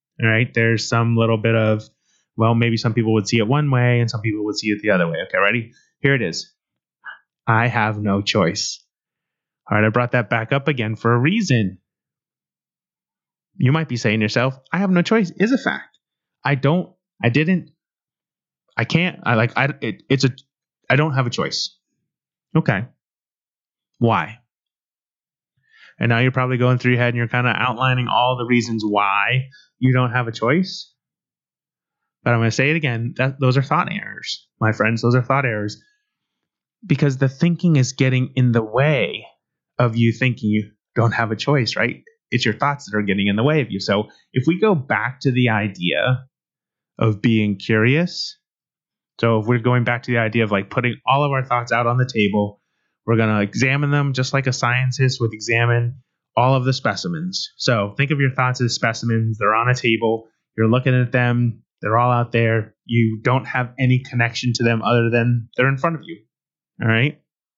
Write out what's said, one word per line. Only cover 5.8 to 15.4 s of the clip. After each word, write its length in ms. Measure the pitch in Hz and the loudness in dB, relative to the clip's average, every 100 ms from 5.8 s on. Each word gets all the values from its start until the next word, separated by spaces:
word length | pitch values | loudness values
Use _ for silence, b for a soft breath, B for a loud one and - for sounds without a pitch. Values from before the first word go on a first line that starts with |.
| b b | b b
Here 160 | 139 139 | 0 0
it 60 | |
is. 300 | 92 - - _ _ _ _ _ - B B _ - | -2 -6 -12 _ _ _ _ _ -20 B B _ -2
I 220 | 113 120 | 0 0
have 320 | 120 107 104 | 0 -2 -2
no 200 | 104 98 | -2 -2
choice. 640 | 98 107 85 98 - - _ _ _ _ _ _ _ _ - | 0 0 0 -2 -8 -10 _ _ _ _ _ _ _ _ -2
All 80 | 107 | 2
right, 80 | 107 | 2
I 40 | |
brought 200 | 117 120 | 2 0
that 180 | 127 104 | -2 0
back 240 | 117 113 | -2 -2
up 140 | 139 135 | -2 -2
again 300 | 131 110 110 | -4 -4 -2
for 180 | 117 | 0
a 40 | 120 | 2
reason. 600 | 139 220 190 120 95 92 _ _ _ _ _ _ _ _ _ _ _ _ _ _ _ _ _ 95 | 2 0 0 0 0 -6 _ _ _ _ _ _ _ _ _ _ _ _ _ _ _ _ _ -2
You 140 | 127 | 0
might 180 | 160 156 | 2 -2
be 80 | 120 | -2
saying 220 | 113 110 | 0 0
to 60 | |
yourself, 340 | 107 120 131 131 _ | 0 0 -2 -2 _
"I 60 | 170 | -2
have 120 | 196 | 2
no 120 | 180 | 2
choice" 280 | 170 220 170 | 2 2 0
is 220 | - | 0